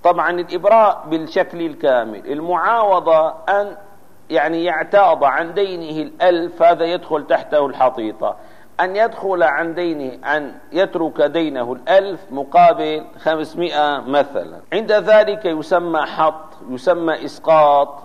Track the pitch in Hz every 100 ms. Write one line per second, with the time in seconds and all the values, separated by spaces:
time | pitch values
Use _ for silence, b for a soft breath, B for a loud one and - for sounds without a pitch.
0 | - 262 160 175 175 175 190 226 208 170
1 | 151 160 160 190 170 175 165 139 147 123
2 | 113 104 - 147 165 175 175 233 208 180
3 | 160 160 160 - - 202 208 - - -
4 | - - - 156 151 165 170 160 160 202
5 | 190 151 139 139 170 170 196 180 160 156
6 | 147 - 180 170 170 - 165 170 165 175
7 | - 151 139 - - 151 139 - 131 120
8 | 110 104 107 - B B B - 180 196
9 | 226 - 190 180 160 143 165 165 175 151
10 | 131 123 - 151 139 - - 165 190 180
11 | 160 143 147 160 160 135 120 127 - 190
12 | 196 165 - 135 139 175 170 165 156 156
13 | - - 156 160 151 165 170 147 147 139
14 | 117 143 139 98 82 85 - 185 214 214
15 | 190 214 208 202 185 156 151 180 175 160
16 | 143 - 160 151 - - - 127 185 170
17 | 165 147 139 - 156 160 147 143 143 -